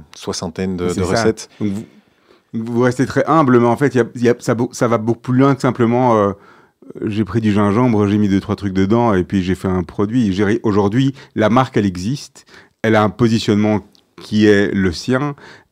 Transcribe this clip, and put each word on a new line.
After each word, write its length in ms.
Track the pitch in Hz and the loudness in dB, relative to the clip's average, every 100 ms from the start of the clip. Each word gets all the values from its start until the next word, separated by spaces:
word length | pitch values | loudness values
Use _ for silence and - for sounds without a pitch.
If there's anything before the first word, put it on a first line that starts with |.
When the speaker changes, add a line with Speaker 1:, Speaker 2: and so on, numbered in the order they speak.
| 76 - | -20 -16
Speaker 1:
soixantaine 600 | - 95 92 90 95 90 | -10 -10 -10 -8 -6 -4
de, 120 | 87 | -4
Speaker 2:
C'est 120 | 87 | -4
Speaker 1:
de 40 | |
Speaker 2:
ça. 60 | 87 | -2
Speaker 1:
recettes. 380 | 113 113 110 - - | -2 -2 -4 -8 -10
Speaker 2:
Donc 100 | 107 | -8
vous, 120 | 101 - _ _ _ _ _ _ | -8 -12 _ _ _ _ _ _
vous 280 | 117 113 117 | -10 -6 0
restez 260 | 127 120 123 | 0 0 -2
très 180 | 139 - | -2 0
humble, 340 | 156 139 123 | 2 4 4
mais 60 | 120 | 4
en 100 | 117 | 2
fait, 180 | 139 | 0
il 40 | 123 | 0
y 20 | |
a, 60 | 110 120 | -2 0
il 60 | |
y 60 | 120 | 0
a, 60 | 120 | 0
ça, 140 | - 113 | -2 -4
beau-, 140 | 127 | -4
ça 160 | - 123 | -2 0
va 100 | 117 | 0
beaucoup 220 | 113 113 | -2 -4
plus 180 | - 127 | -2 2
loin 160 | 139 | 2
que 80 | 135 | 2
simplement, 540 | 131 113 117 123 127 110 | -2 0 0 2 2 2
euh, 160 | 101 95 - - _ _ - - | 2 -2 -12 -20 _ _ -20 -10
j'ai 200 | 107 104 | -6 -4
pris 160 | 101 117 | -2 -2
du 120 | 107 | 0
gingembre, 540 | 101 101 101 127 107 104 | 0 2 2 2 2 2
j'ai 120 | 104 | 2
mis 100 | 104 | 2
deux, 120 | 98 | 0
trois 160 | 98 101 | -2 -6
trucs 180 | 101 | -4
dedans 380 | 95 98 117 120 | -2 0 2 2
et 100 | 95 | 0
puis 180 | 87 101 | 0 -2
j'ai 140 | 90 90 | -2 -4
fait 120 | 98 | -2
un 140 | 92 | -4
produit. 500 | 85 - 101 127 110 | -6 -4 -2 0 -2
J'ai 120 | 92 | 0
ri-, 160 | 101 117 | 0 0
aujourd'hui, 520 | 113 101 101 117 135 135 - | 0 0 0 0 -2 -4 -10
la 140 | - 107 | -2 2
marque, 280 | 120 127 123 | 2 0 0
elle 100 | 101 | -2
existe, 580 | 90 95 143 - - _ - - _ | -2 -6 -8 -10 -20 _ -20 -20 _
elle 120 | 113 | 0
a 80 | 110 | 2
un 80 | 107 | 2
positionnement 720 | - 120 110 - 104 107 107 - _ _ - | 2 2 2 2 2 2 0 -4 _ _ -20
qui 260 | - 107 107 | -6 2 4
est 260 | 101 101 | 6 4
le 200 | 101 95 | 0 -2
sien, 420 | 80 - 127 147 143 - - _ | -2 -4 -2 -2 -8 -16 -20 _